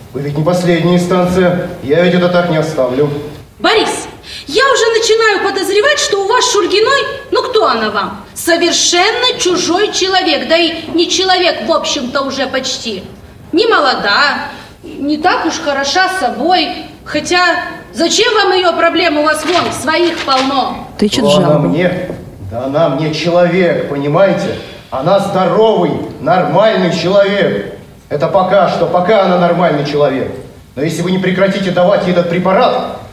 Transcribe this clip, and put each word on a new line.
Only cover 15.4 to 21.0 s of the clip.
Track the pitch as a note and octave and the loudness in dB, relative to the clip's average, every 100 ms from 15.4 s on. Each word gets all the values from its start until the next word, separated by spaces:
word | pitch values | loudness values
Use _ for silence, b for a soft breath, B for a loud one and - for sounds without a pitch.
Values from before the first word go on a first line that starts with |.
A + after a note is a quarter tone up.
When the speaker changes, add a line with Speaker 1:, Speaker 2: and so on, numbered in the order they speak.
Speaker 2:
уж | D#4+ - | -2 -4
хороша | D4 C#4 C#4 E4+ F#4 - | -4 -2 -2 0 0 0
собой. | A#3+ G#3 D#4+ F4 D4 - - - | -4 -2 0 0 0 -6 -14 -18
Хотя, | - D4+ - F4+ F4 F4 - - - | -8 -6 0 2 2 0 -4 -12 -12
зачем | A3 E4+ - A#4 | -4 0 2 2
вам | G#4+ F#4 | 2 2
её | F#4 F4 | 2 0
проблемы? | E4+ E4+ E4 F4 D4+ | 2 0 2 0 2
У | |
вас | D#4 D4+ | 0 0
вон, | D#4 F4 - | 0 0 -2
своих | - C#4 D#4+ F4 - | -4 -2 0 0 -2
полно. | - C4 C4+ C4+ - - - | -2 0 0 0 -2 -6 -12
Speaker 3:
Тычет | - | -2